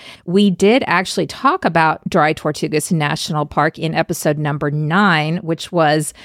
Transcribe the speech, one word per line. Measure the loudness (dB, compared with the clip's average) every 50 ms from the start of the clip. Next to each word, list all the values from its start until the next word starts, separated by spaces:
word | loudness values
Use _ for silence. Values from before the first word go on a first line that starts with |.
| -12 -18 -20 -14 _
We | 0 2 4 4 4
did | 4 4 4 4 4 2 2 0
actually | 0 0 -2 -2 -4 -4 -4 -4
talk | -6 -2 0 0 0 0 -2
about | 0 2 2 2 2 0 -2 -4 -2
Dry | 0 2 2 2 0
Tortugas | 0 -2 -4 -4 -2 -4 -2 -2 -2 -2 0 -2
National | 0 0 -2 -4 -4 -6 -4 -4 -4 -4
Park | -2 -2 0 0 0 -2 -4
in | -6 -4 -2
episode | -2 -2 -2 -4 -2 0 0 0 0
number | -2 -2 -2 -2 -2 -2
nine, | -2 -2 -2 0 2 2 4 4 2 2 0 -2 -4 -4
which | -4 -4 -6 -6 -6 -4 0
was | 2 4 4 4 2 0 -4 -8 -14